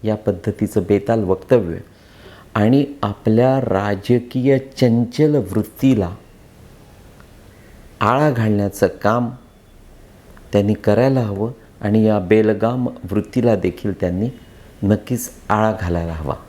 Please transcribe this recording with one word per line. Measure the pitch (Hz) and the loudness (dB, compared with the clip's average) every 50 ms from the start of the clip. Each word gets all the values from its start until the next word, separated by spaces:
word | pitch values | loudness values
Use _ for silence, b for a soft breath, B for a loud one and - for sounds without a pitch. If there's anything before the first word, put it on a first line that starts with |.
या | - 107 107 | -2 -4 -4
पद्धतीचं | 107 - - 98 87 - 110 98 - 110 98 - 107 90 87 | -2 -2 -4 -4 -2 -4 -6 -4 -2 -4 -2 -2 -2 0 2
बेताल | 101 101 98 - 117 113 104 | 0 0 2 0 -2 -2 0
वक्तव्य | 90 92 - - - 135 120 98 82 82 - - - B B B B B B B B B B B B - | 0 -2 -2 0 2 2 2 2 -2 -8 -10 -12 -18 B B B B B B B B B B B B -2
आणि | 110 104 110 127 139 143 139 - - | 0 2 4 4 2 2 0 -4 -6
आपल्या | - 104 101 - - 113 110 113 123 131 131 135 | -6 -6 -6 -4 -2 0 2 4 4 2 2 0
राजकीय | 127 110 95 95 101 104 104 98 101 - 123 120 123 - - 131 123 135 135 131 | -2 -2 -2 -2 -2 -2 -4 -4 0 0 0 0 0 -4 -6 -2 2 2 2 2
चंचल | 135 - - - 131 120 113 120 120 113 - - 151 151 147 | 0 -6 -2 0 2 2 2 2 0 -2 0 0 0 2 2
वृत्तीला | 139 110 92 98 110 104 - - - - 135 131 110 95 87 95 - - - - - - - - - - - - - - - - - - - - - - - B B B B B B B B B B B B - - | 0 -2 -2 -2 -4 -4 -4 -6 0 2 2 2 2 0 -4 -6 -14 -20 -20 -20 -20 -20 -20 -20 -20 -20 -20 -20 -20 -20 -20 -20 -20 -20 -20 -20 -20 -20 -20 B B B B B B B B B B B B -8 -2
आळा | 104 104 120 139 151 151 | 0 2 2 4 2 2
घालण्याचं | 131 117 110 110 104 101 101 98 - - - | 2 2 0 0 2 0 0 -2 0 0 0
काम | 92 - - - 104 113 120 123 117 123 - - - _ _ _ - - - - - - - - - - - - - - - - - | 0 0 0 -2 0 0 0 -2 -4 -8 -14 -20 -20 _ _ _ -20 -20 -20 -20 -20 -20 -20 -20 -20 -20 -20 -20 -20 -20 -20 -12 -2
त्यांनी | - 104 98 101 107 | 0 0 2 2 0
करायला | - - 107 104 107 123 135 135 131 | 0 2 0 2 4 2 2 2 0
हवं | 120 104 101 98 107 117 123 B B B B B | -2 -2 -4 -4 -6 -6 -6 B B B B B
आणि | - 104 104 110 107 | -4 0 2 4 4
या | 110 107 104 | 4 2 2
बेलगाम | 92 87 107 110 110 107 110 98 107 113 123 127 123 120 - - - 90 | 2 4 4 4 4 2 0 0 -2 -2 -2 -2 -4 -4 -6 -8 -10 -4
वृत्तीला | 101 104 104 - - 127 117 120 110 | -4 -4 -4 -2 -2 0 2 2 2
देखील | 92 90 92 87 - - 107 92 - | 2 0 -4 -4 -4 -6 -8 -4 -2
त्यांनी | - 90 87 95 107 123 - B B B B B B B B - | -4 -4 -2 -2 -4 -6 -6 B B B B B B B B -4
नक्कीच | 104 98 107 107 - - 123 117 - - - - - - | 0 0 0 0 0 -6 -6 -6 -6 -12 -16 -20 -4 -2
आळा | 107 104 107 110 104 - | 0 2 2 0 0 -2
घालायला | - 87 87 87 85 82 | -4 -4 -4 -4 -4 -6
हवा. | 82 78 78 67 73 - - | -8 -8 -6 -8 -8 -8 -10